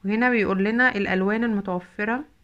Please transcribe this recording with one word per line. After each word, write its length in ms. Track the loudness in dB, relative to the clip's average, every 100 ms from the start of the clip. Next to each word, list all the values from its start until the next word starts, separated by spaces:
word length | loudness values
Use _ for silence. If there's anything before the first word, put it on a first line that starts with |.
| -2
وهنا 240 | 0 2
بيقول 340 | 2 2 2
لنا 320 | 0 2 2 2
الالوان 480 | -2 0 0 0
المتوفره 800 | 0 -2 -2 -6 -8 -8 -4 -4 -6 _